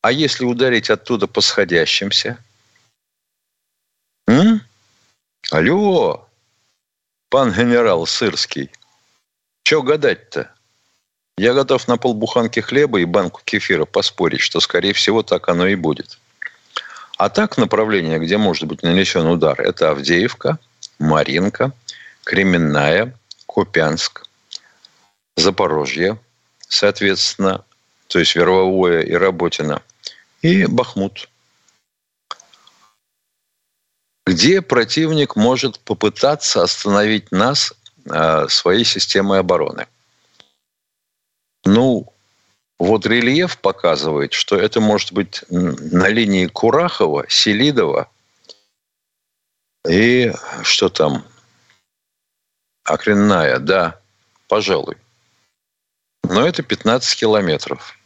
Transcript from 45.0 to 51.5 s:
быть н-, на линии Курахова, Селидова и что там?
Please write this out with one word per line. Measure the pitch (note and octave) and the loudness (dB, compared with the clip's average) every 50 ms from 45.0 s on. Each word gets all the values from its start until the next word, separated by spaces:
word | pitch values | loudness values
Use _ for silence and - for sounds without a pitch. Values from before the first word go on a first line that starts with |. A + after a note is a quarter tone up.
| - - | -2 -4
быть | - G#2 G2 - - - - _ | -4 -4 -4 -4 -8 -16 -12 _
н-, | F2 F2 F2+ E2 C2+ - - D#2 | -2 -2 0 -2 -2 -6 -6 -2
на | E2+ F2+ F#2 G2 | 0 2 2 2
линии | G#2+ A#2 A2+ G2+ G2 F#2 F2+ | 2 2 2 2 2 2 0
Курахова, | E2 - - - A#2 A#2+ D3+ F3 F3 - - G#2 D#2+ D2 C#2+ B1+ - | -2 -2 0 0 2 2 2 0 0 0 0 0 0 0 -4 -2 0
Селидова | - - - G#2+ G#2 G#2+ C3 D3+ C#3+ A#2+ F#2+ D2 C#2 - - _ _ _ _ _ _ _ _ - - _ _ _ _ _ _ _ _ _ _ _ _ _ _ _ _ _ _ _ _ _ _ _ _ _ _ - | 0 2 2 2 2 2 0 2 2 2 0 0 0 -4 -4 _ _ _ _ _ _ _ _ -20 -20 _ _ _ _ _ _ _ _ _ _ _ _ _ _ _ _ _ _ _ _ _ _ _ _ _ _ 0
и | E2+ F#2+ A2+ A#2+ B2 B2+ B2 A2+ - - - - - B1+ | 2 2 4 4 4 2 2 0 -4 -6 -14 -14 -14 -6
что | B1+ - - - G#2 F2 | -2 -2 0 2 0 0
там? | - - D#2 D2+ C#2 - - - _ _ _ _ | 0 0 0 0 0 -4 -8 -12 _ _ _ _